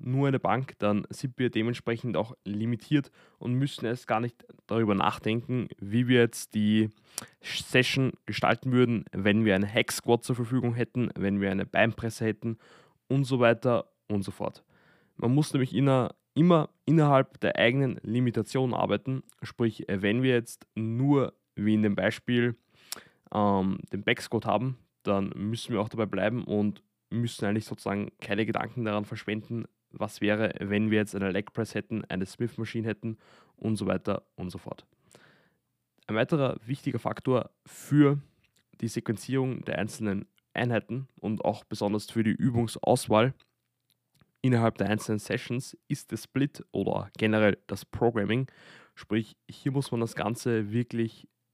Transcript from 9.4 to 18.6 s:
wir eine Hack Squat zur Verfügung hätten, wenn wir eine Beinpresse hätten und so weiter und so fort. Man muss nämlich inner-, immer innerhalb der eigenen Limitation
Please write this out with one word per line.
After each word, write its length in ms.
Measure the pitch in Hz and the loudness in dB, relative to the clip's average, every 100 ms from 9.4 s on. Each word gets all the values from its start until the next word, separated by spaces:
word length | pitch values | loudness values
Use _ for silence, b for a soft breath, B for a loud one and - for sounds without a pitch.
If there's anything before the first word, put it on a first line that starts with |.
wir 100 | 110 | 4
eine 180 | 95 101 | 2 2
Hack 200 | 113 110 | -2 -2
Squat 320 | - - 117 | -2 0 0
zur 100 | - | 0
Verfügung 400 | 123 117 127 120 | -4 -2 -2 0
hätten, 360 | 117 117 127 120 | -2 -2 -2 -4
wenn 260 | - 98 101 | -2 -2 0
wir 120 | 98 | 0
eine 120 | 98 | -2
Beinpresse 600 | 98 - 110 - 117 - | -2 2 2 0 -6 -4
hätten 340 | 113 104 120 113 b b b b - | -4 -2 -6 -8 b b b b -2
und 160 | 135 | 0
so 160 | 131 131 | 0 4
weiter 540 | 120 113 131 117 - _ - | 4 4 2 0 -2 _ -4
und 160 | 104 | -4
so 80 | 95 | -4
fort. 320 | - 101 - _ b b b b | -6 -8 -10 _ b b b b
Man 180 | b 117 | b 0
muss 200 | 135 147 | 2 2
nämlich 200 | 143 127 | 0 0
inner-, 440 | 143 139 131 113 - _ | 2 2 2 0 -6 _
immer 360 | - 170 170 151 _ - | 2 6 6 2 _ 2
innerhalb 520 | 160 147 135 135 - | 4 6 6 4 -2
der 160 | - - | -2 4
eigenen 440 | 113 131 135 - | 4 4 0 -2
Limitation 720 | - 117 127 113 107 135 | -4 0 0 0 -2 -2